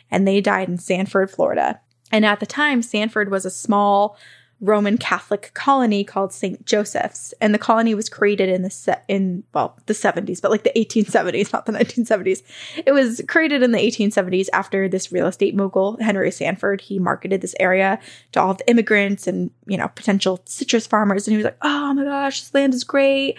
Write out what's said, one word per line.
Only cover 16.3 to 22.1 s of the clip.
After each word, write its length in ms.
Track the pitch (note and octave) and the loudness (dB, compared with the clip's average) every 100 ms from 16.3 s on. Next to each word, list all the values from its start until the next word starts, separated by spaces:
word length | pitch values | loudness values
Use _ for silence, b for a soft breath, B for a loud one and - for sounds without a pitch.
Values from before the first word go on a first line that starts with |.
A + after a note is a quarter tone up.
Sanford. 520 | - - G3 G3+ G3 | -2 -4 -2 -2 -4
He 160 | - G3 | -4 -4
marketed 420 | F#3 E3 F3+ F#3+ | -2 -2 -2 -4
this 140 | F#3 - | -4 -2
area 400 | F#3 F#3 F#3+ F#3+ B B B | 2 2 2 0 B B B
to 80 | - | 0
all 140 | F#3 | 0
the 140 | F#3+ - | 0 2
immigrants 580 | A#3 A3 G#3+ G3+ G3+ - | 2 4 2 2 -2 -4
and, 240 | F#3 F3+ _ - | -4 -4 _ -8
you 120 | F#3 | -4
know, 100 | C#3+ | -4
potential 540 | - - G3 F#3+ F#3 | -6 0 2 2 -2
citrus 420 | - - - A#3 A3 | -6 -10 -2 -2 2
farmers. 400 | G#3+ G#3 G3 G3+ | 2 2 0 0
And 60 | |
he 40 | G#3+ | 0
was 60 | |
like, 140 | G#3+ - | 0 -2
"Oh 320 | D4 D4 C#4+ | -2 -2 0
my 100 | C#4 | -2
gosh, 360 | C#4 | -2